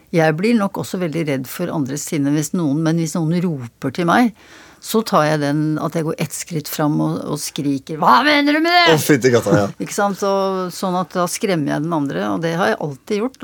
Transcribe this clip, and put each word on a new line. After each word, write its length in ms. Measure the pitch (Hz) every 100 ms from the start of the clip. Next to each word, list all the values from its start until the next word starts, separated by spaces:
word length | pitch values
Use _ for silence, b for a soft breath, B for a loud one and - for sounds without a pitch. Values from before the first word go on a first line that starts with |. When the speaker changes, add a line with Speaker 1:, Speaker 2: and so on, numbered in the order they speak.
| b
Speaker 1:
Jeg 240 | 170 160 156
blir 240 | 214 240
nok 220 | 196 -
også 160 | - 190
veldig 240 | 180 156 151
redd 160 | 135 131
for 240 | - 175
andres 320 | 165 123 143 -
sinne 160 | 160 139 151
hvis 160 | 151
noen, 320 | 185 156 143
men 160 | 160 170
hvis 160 | 160 185
noen 240 | 156 175
roper 560 | 180 143 120 - 135 151
til 80 | 170
meg, 220 | 202 247 - B B B B
så 160 | - 220 220
tar 160 | 185
jeg 140 | 151 156
den 400 | 143 151 156 151
at 160 | 160
jeg 80 | 170
går 140 | 156 -
ett 140 | 151
skritt 320 | - - 160 -
fram 300 | - 151 156
og, 200 | 156 160
og 160 | - 151
skriker, 600 | - - 143 139 - 151
«Hva 140 | 165 - 294
mener 260 | 294 285
du 60 | 302
med 80 | 330
det?» 220 | 349 339 156
Speaker 2:
Å, 20 |
fytti 320 | - 143 127
katta, 220 | 120 104
ja. 120 | 104 101
Speaker 1:
<laughs> 80 | -
Ikke 100 | 185
sant? 240 | - 202 185
Så, 140 | 196 196 196 190 180
sånn 220 | - 190 180
at 160 | 175
da 140 | 185 175
skremmer 460 | - 202 170 143 147
jeg 80 |
den 100 | 156
andre, 300 | 165 139 160 208
og 100 | 190
det 140 | 165 165
har 140 | 208
jeg 80 | 220
alltid 380 | 151 135 - 208
gjort, 140 | 247 -